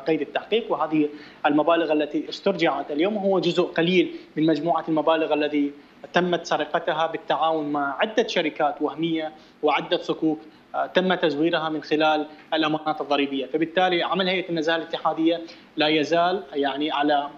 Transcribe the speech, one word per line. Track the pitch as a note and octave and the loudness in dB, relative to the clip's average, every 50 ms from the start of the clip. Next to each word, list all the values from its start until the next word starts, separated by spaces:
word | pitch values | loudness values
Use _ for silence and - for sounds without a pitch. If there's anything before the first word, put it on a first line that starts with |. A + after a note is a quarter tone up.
| - | 0
قيد | D#3+ D#3+ D3 | 0 0 0
التحقيق، | C#3+ - - C#3 - - G#3 A#3 A3+ A3 | -2 -4 -4 -6 -2 0 0 0 0 -2
وهذه | E3+ C#3+ D#3 D#3 D#3+ D#3 D3 D3 - - - - - - - | -2 -2 0 0 2 2 2 0 -2 -8 -18 -20 -6 -2 0
المبالغ | D3+ D3 D3+ D3 D#3+ E3 E3 E3 D3 D#3 | 2 4 4 4 4 4 4 2 2 2
التي | D3+ D3+ D3 - D#3 - - | 0 0 0 -2 -4 -4 -6
استرجعت | - - - G3 F#3+ E3+ E3 D#3+ C3+ C#3 C#3 - | -8 -2 -2 0 0 2 2 0 0 -2 -4 -4
اليوم | D3 C#3+ E3+ G3+ A3 | -2 0 0 0 0
هو | G#3 F#3+ G3 F#3+ F3+ | 0 0 2 2 2
جزء | D3+ F3 D#3+ F3 E3+ | 2 2 2 2 0
قليل | - - E3 E3 E3+ F#3 F3+ D#3+ - - - - - - | 0 0 0 2 4 4 4 2 2 -2 -10 -16 -8 -4
من | D3+ D#3 | 0 2
مجموعة | D#3+ D#3 D3 D3+ E3+ E3 D#3+ - | 2 2 2 0 0 0 0 0
المبالغ | E3+ D#3+ D3+ D3 D#3+ E3 D#3+ D#3+ C#3+ D3+ | 0 0 2 2 2 2 2 2 0 0
الذي | D3 D3+ D3 D3+ D3 C#3+ C#3+ - - - - - - - - - | 0 0 0 0 0 0 0 -4 -8 -18 -20 -20 -20 -8 -2 0
تمت | F3 F3+ F3+ F3 E3 - | 0 2 2 0 -2 -2
سرقتها | - E3+ - D3 - - E3+ - F3+ D#3+ D#3 E3 | -2 -2 -2 0 -2 -2 -2 -2 -2 0 0 0
بالتعاون | D#3+ D#3+ D3+ - - D#3 C#3 D#3 D#3+ D#3+ D#3 D3 D3 | -2 -2 -4 -4 -2 0 0 2 2 0 0 -2 -2
مع | D3 C#3+ C#3+ C#3 C3+ C3 | -2 -2 -2 -2 -2 -2
عدة | E3+ D#3+ - B3+ A3+ | -2 0 0 0 0
شركات | - - F#3 D#3+ D3+ - - D#3 C#3+ C#3+ - | 0 0 -2 -2 0 0 0 0 0 0 0
وهمية | D3+ C#3 - D3+ E3 E3 D#3+ D#3+ D#3 D#3 - - - - - _ - | -2 -2 -2 -2 -2 -2 -2 -2 -4 -6 -8 -12 -20 -20 -6 _ 0
وعدة | D3 C#3+ E3 E3+ - F3+ | 2 2 0 0 0 -2
صكوك، | D#3+ - - D#3 - D#3+ D#3 D3+ D#3 - - - - - - - | -2 0 -2 -2 0 0 0 0 -2 -6 -14 -20 -20 -16 -8 -6
آه، | C#3+ C#3 | -4 -4
تم | C3+ - F#3 F#3 F#3 F3+ | 0 0 2 2 2 2
تزويرها | E3+ F3+ D#3+ C#3+ C#3+ D#3+ E3+ F3 D#3+ D#3 D#3+ | 2 2 0 2 2 0 2 0 0 -2 -2
من | D#3 D3+ C#3+ | -4 -6 -4
خلال | - D#3 D3+ D#3 D#3 D#3 D3+ D3 - - - - - E3 | -2 0 2 4 4 2 2 -2 -4 -10 -18 -8 -4 -2
الأمانات | D#3+ D#3 D#3 D#3 D#3 - D#3 D3+ - | 0 0 0 -2 -2 -2 -4 -4 -4
الضريبية. | D3 C#3 C#3+ C#3 C#3+ C3+ C#3 C3+ B2+ | -2 0 0 0 0 0 -2 -4 -4
فبالتالي | - - D#3 D#3+ D#3 - F#3 F#3 F#3 F3+ E3+ E3 | -4 -2 -2 -2 0 2 2 2 2 2 0 0
عمل | - E3 F#3 F#3+ F3+ | 0 0 0 0 0
هيئة | F#3+ F#3 E3+ - | -2 -2 -2 -4
النزاهة | E3+ E3 D3+ D#3+ E3 | -4 -2 0 0 0
الاتحادية | E3 D#3 - - D3+ - E3 D#3+ D#3+ D#3+ E3 E3 E3 - - - - - - - | -2 -2 -6 -6 -4 -2 -2 0 2 2 2 2 0 -4 -10 -16 -20 -20 -8 -2
لا | D3+ D3 | 0 2
يزال | D#3 D#3 D#3 C#3+ C3+ D#3+ E3+ F3 F3+ F#3+ G3+ F#3+ - - | 2 2 2 2 2 2 2 4 2 0 -2 -4 -4 -2
يعني | C#3+ C#3 C3+ C3 C#3+ D3+ D#3 | -2 -2 0 -2 -2 -2 -2
على | C3+ C#3+ D3 D3 D3 C#3+ C#3+ C#3+ - | 0 0 2 2 2 2 0 -2 -8